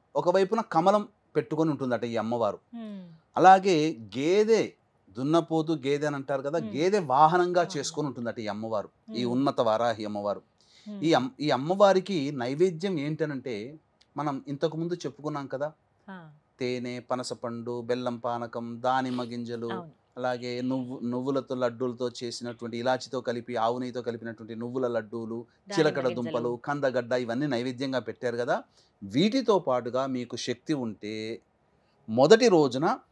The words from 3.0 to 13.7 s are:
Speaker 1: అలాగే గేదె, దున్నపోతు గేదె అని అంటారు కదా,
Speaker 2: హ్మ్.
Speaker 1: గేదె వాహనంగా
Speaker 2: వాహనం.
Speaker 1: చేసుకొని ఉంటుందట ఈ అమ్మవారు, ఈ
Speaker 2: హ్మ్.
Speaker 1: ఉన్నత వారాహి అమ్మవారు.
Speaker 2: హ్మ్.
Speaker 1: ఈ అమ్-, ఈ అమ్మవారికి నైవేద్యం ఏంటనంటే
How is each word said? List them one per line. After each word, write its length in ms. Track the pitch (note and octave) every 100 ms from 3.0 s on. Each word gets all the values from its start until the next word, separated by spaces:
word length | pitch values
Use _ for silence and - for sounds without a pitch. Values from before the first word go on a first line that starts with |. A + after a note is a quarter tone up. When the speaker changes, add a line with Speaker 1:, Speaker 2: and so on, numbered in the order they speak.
| F3 E3 _ -
Speaker 1:
అలాగే 600 | F3 F#3+ F#3+ D#3+ D#3 A#2 G#2+ A2+
గేదె, 540 | D3+ G3+ G#3+ A3 A#2 - _ _ _ F#2+
దున్నపోతు 540 | C3+ E3 D#3 D#3+ D#3
గేదె 340 | D#3 C3+ C#3+ D3
అని 100 | C#3+
అంటారు 260 | B2+ C3+
కదా, 160 | C#3 E3
Speaker 2:
హ్మ్. 120 | A3
Speaker 1:
గేదె 280 | A#2+ F3+ G#3
వాహనంగా 600 | D3+ C3 D#3 F3+ F3+ F3
Speaker 2:
వాహనం. 180 | E3 D3
Speaker 1:
చేసుకొని 300 | B2+ D3 D3
ఉంటుందట 300 | B2 A#2 A2+
ఈ 80 | G#2
అమ్మవారు, 420 | G#2 A2 G#2+ - _ -
ఈ 80 | A3
Speaker 2:
హ్మ్. 100 | B2
Speaker 1:
ఉన్నత 280 | B2 C#3 C3+
వారాహి 440 | A#2 A2 A#2+ G#2+
అమ్మవారు. 380 | G#2+ G#2 G2+ F#2+ - _ _ - G#3+
Speaker 2:
హ్మ్. 120 | G#3
Speaker 1:
ఈ 100 | D#3+
అమ్-, 180 | D3 B2+ -
ఈ 100 | D3
అమ్మవారికి 800 | B2+ D3 G3 G3+ F#3+ F#3 F#3 C#3
నైవేద్యం 680 | C#3+ A#2+ D3 F#3+ D#3+ G3+ E3+
ఏంటనంటే 760 | C#3+ D#3 D3+ C#3 B2 G#2 A#2+